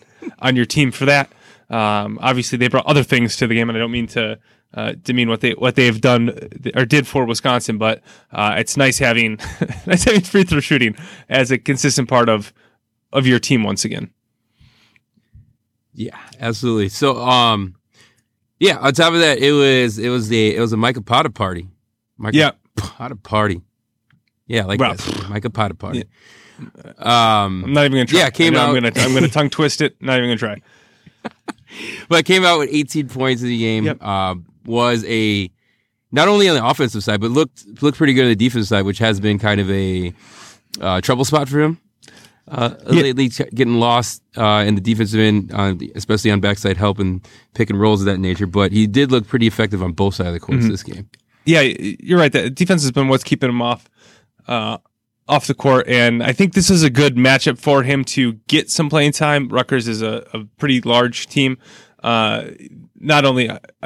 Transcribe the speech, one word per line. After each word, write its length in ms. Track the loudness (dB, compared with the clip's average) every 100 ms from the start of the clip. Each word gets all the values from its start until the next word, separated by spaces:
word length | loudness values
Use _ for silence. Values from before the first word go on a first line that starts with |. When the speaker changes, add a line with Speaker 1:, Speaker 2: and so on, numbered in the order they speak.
| _ -18
Speaker 1:
<laughs> 200 | -18 -6
on 180 | -2 0
your 80 | 0
team 240 | 0 -2
for 140 | 0 0
that. 240 | 0 0 _ _ _ -8
Um, 480 | -2 -2 -2 -4 -4
obviously, 340 | -2 -2 -4 -2
they 100 | 0
brought 180 | 0 2
other 160 | 0
things 340 | 2 0 0 -2
to 100 | -2
the 80 |
game, 140 | 0 -2
and 80 | -4
I 40 |
don't 100 | -4
mean 160 | -6 -6
to, 300 | -6 -6 -8 _ _ _
uh, 180 | -10 -10 -8
demean 260 | -4 -2 0
what 120 | 0
they, 120 | -2
what 220 | -2 -2 2
they 100 | 2
have 140 | 2
done 300 | 2 2 0 -4 -16 -12 -6
or 100 | -2
did 220 | 2 0 0
for 180 | -2 -2
Wisconsin, 520 | -2 -2 -2 -2 -4
but, 240 | -2 -4 _ -20 _
uh, 220 | -4 -2 -2
it's 180 | -2 0
nice 220 | 2 2
having, 400 | 0 2 -2 -4 -10 -8
<laughs> 240 | -8 -6 -2
nice 180 | 0
having 160 | 2 2
free 220 | 2 0
throw 160 | 2 0
shooting 360 | 0 0 0 -4 -16 -20 -2
as 220 | 0 0
a 80 | 0
consistent 500 | -2 -2 0 -2 0
part 200 | 2 2
of, 240 | 0 -4 _ _ _ _ _ _
of 140 | 0 2
your 120 | 2
team 260 | 2 0
once 200 | 0 -4
again. 260 | -6 -8 -12 _ _ _ _ _ _ _ _ _ _ _ _ -20 _ _ _ _ _
Speaker 2:
Yeah, 220 | -14 -12 -14 -20 -10
absolutely. 500 | -8 -4 -2 0 -2
So, 260 | -2 -2 0
um, 540 | 2 2 4 0 -4 -12 _ _ _ _ _ _ _ 0
yeah, 180 | 0 2
on 140 | 0
top 200 | 2 2
of 60 | 4
that, 180 | 2 4
it 140 | 2
was, 460 | 4 4 4 2 -2
it 100 | -4
was 200 | -2 0
the, 260 | 2 2 2
it 40 |
was 120 | 0
a 40 | 0
Micah 240 | 0 -2
Potter 280 | 0 0 0
party. 380 | -2 -6 -6 -12 _ _ _ _ -10
Micah 200 | 0 2
Speaker 1:
Yeah. 140 | 2 -2 _ -10
Speaker 2:
Potter 400 | -10 -10 -14 -14
party. 460 | -4 -2 0 -2 -10 _ _ _ _ _ _ _ -6
Yeah, 180 | -4
like 160 | -2 0
Speaker 1:
Well, 140 | -2
Speaker 2:
this. 340 | -4 -10 -10 -8
Micah 220 | -8 -6
Potter 240 | -4 -6
party. 240 | -6 -10 -10
Speaker 1:
Yeah. 60 | -12 _ _ -20 -20 -20 -20 -20 -20 -8
Speaker 2:
Um, 640 | 2 4 4 2 0 -4
Speaker 1:
I'm 80 | -2
not 120 | 2
even 80 | 2
gonna 140 | 2 2
try. 120 | 2
Speaker 2:
yeah, 100 | 2
came 240 | 2 2
Speaker 1:
I 20 | 2
know 60 |
Speaker 2:
out 40 | 2 0
Speaker 1:
I'm 60 |
gonna, 100 | 0 0
I'm 180 | 0
gonna 140 | 2 2
tongue 220 | 0 -2
twist 300 | 0 -2 0
it. 200 | -4 -4
Not 180 | -2 -2
even 120 | 0
gonna 60 | -2
try. 180 | -4 -8 _ _ _ _ -20 _
Speaker 2:
<laughs> 300 | -18 _ -20 -20 _ -18 -16 -12 0
But 160 | 0
came 200 | 4 4 4
out 120 | 2
with 120 | 0
eighteen 360 | -2 -2 -4 -6
points 340 | -2 0 0
in 60 | -2
the 100 | -2
game. 260 | 0 0
Speaker 1:
Yep. 140 | -2 -4
Speaker 2:
Uh, 360 | -4 -2 -2 -6 -12 _
was 400 | -4 0 2 0
a, 460 | -2 -2 0 -2 -4 _ _ _ _ _ -6
not 160 | 0 2
only 220 | 4 4
on 80 | 2
the 80 | 0
offensive 380 | 0 -2 -2
side, 160 | -4 -2
but 100 | 0
looked, 520 | 0 -2 _ -20 -2
looked 160 | -2 2
pretty 160 | 2
good 80 | 4
on 60 | 4
the 40 | 4
defensive 320 | 2 0 0
side, 180 | 0 0
which 120 | 0
has 220 | 0 0
been 180 | 0 0
kind 220 | 0 0
of 100 | 0
a, 440 | -2 -2 -4 -6 -10 -20 -20 -20 -20 _ -8
uh, 200 | -2 -2
trouble 240 | 0 0 2
spot 200 | 0 0
for 120 | 0
him. 180 | 0 -2 _ _ -20 -20 -20 _ -10
Uh, 260 | -4 -4 -4 0
Speaker 1:
Yeah. 120 | 2
Speaker 2:
lately, 260 | 2 0 -2
ch-, 140 | -2 -6
getting 200 | 0 2
lost, 480 | 2 2 2 -2 -10 _ -2
uh, 280 | 2 2 2
in 80 | 0
the 40 |
defensive 400 | 0 0 0 2
end, 320 | 2 2 -2
uh, 220 | -2 -2 -2 -8
especially 360 | -10 -4 0 2
on 100 | 2
backside 380 | 0 -2 -2 0
help 200 | 0 0
and 280 | -2 -4 -10 -20 _
pick 140 | -4 -2
and 100 | 2
rolls 220 | 2 2
of 60 | 0
that 120 | 0
nature. 280 | -2 -2 -2
But 260 | 0 2
he 140 | 2 2
did 260 | 2 2
look 140 | 0 0
pretty 180 | 0 0
effective 360 | 0 -2 -2
on 100 | -4
both 220 | -2 -2
sides 140 | -2 -6
of 60 |
the 60 | -6
court 180 | -4 0
Speaker 1:
Mm-hmm. 80 | 0
Speaker 2:
this 120 | -2
game. 280 | -10 -16 -16 _ _ _
Speaker 1:
Yeah, 160 | 2 4
y-, 360 | 2 0 -8 -8
you're 180 | 0 2
right. 140 | 2
The 160 | 2 -2
defense 320 | -2 0 2
has 100 | 0
been 160 | 0 2
what's 160 | 0
keeping 260 | 0 -2 -2
him 100 | -2
off, 280 | -2 -4 _ _ _ _ _ _ -6
uh, 320 | -4 -4 -8 _ _ _ _ -2
off 180 | -2 0
the 60 |
court, 320 | -2 2 2 4
and 340 | 2 2 2
I 100 | -2
think 220 | 0 2
this 160 | 2 2
is 120 | 4
a 60 | 4
good 280 | 4 2 4
matchup 420 | 4 4 0 -2
for 240 | 0 2
him 200 | 2 -2 -2
to 280 | -2 -2 -4 -2
get 220 | -2 0
some 180 | -4 0
playing 240 | 2 0
time. 360 | 0 0 0 -2
Rutgers 380 | -4 -2 -2 -2
is 140 | -4
a, 260 | -4 -6 -10
a 120 | -14 -14 -6
pretty 240 | 0 0
large 460 | 2 2 2 -2 -6
team. 320 | -2 -2 -2 -14 -20 _ _
Uh, 420 | -2 0 0 -4 -8 -18 -20 -20 -20 -8
not 280 | 0 2 4
only, 240 | 2 -2
I 100 | -6 -16 -6